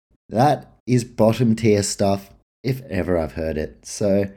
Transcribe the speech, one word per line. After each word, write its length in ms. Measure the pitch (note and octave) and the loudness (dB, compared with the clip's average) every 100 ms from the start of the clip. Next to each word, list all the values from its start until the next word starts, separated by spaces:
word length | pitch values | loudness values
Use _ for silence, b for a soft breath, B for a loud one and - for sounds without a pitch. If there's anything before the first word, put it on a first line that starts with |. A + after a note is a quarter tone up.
| _ _ - | _ _ -6
That 440 | G#2+ C#3+ C3 - _ - | 2 2 0 -6 _ -2
is 180 | B2 | 0
bottom 520 | G#2+ - A2 A2+ A#2 A2 | 0 2 2 4 0 2
tier 260 | A2+ G2+ | 2 2
stuff, 500 | G2 - G2+ G2 - _ _ _ | 0 0 0 -2 -6 _ _ _
if 180 | C3+ C3 | -6 -6
ever 340 | - F#2+ E2 F2 | -6 -4 -2 -2
I've 160 | D#2 | -2
heard 240 | - D#2+ D2+ | -6 -6 -4
it. 280 | D2+ - - | -6 -10 -14
So, 440 | - G#2 G2 G2 | -4 0 0 -2